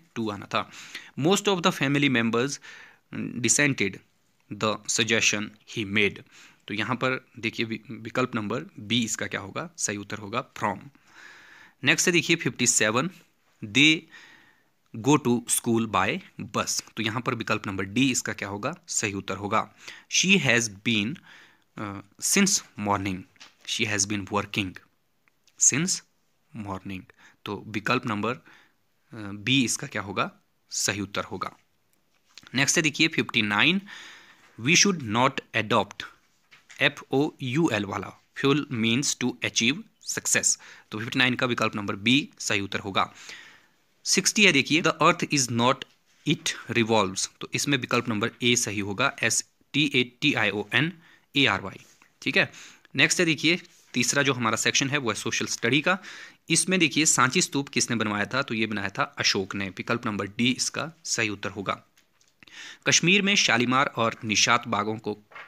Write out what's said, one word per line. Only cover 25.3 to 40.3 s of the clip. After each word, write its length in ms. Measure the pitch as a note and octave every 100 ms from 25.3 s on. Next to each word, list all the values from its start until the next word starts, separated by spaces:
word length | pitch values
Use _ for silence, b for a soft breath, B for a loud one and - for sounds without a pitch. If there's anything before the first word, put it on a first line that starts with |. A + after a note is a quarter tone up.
| _ _ -
since 420 | - B2+ F3+ - - _ _ _ _ A#2
morning"। 440 | G2 F#2+ F#2+ F#2 - b b b -
तो 180 | G2+ A2+
विकल्प 380 | G#2 G2 B2+ B2
नंबर, 280 | G#2 G#2+
अ, 100 | B2+ b b b b _ _ _
बी 500 | A#2 G2+ G2+ G2+ C3+
इसका 240 | A#2 - C3+
क्या 140 | G#2+
होगा, 300 | G2 F#2+ E3 - _ _ _
सही 320 | - - G2+
उत्तर 220 | G2 G2
होगा। 320 | F2 F#2+ - - _ _ _ _ _ _ _ - - A#2+
नेक्स्ट 220 | C#3 F3+
है 60 |
देखिए 240 | D#3 - D#3
फिफ्टी 340 | - A#2+ A#2
नाइन, 400 | G#2 G#2 C3 F#3+ B B B B B B B -
"We 140 | A#2+ F3
should 280 | G3 F3 A#2 A2
not 160 | C3 - - A#2
adopt", 480 | G#2+ A#2 G2 - - - _ _ _ - _ -
एफ़ 200 | C#3+ C#3+ -
ओ 200 | C3+ D3+ -
यू 280 | C3 C3+ D#3+
एल 120 | G#2+ G2
वाला, 360 | G2+ - - _ -
"fuel 260 | C3+ C#3+ -
means 460 | A#2+ A2+ A#2 C#3+ -
to 80 | B2 - G#2+
achieve 320 | - A2+ E3+ - _ -
success"। 500 | - -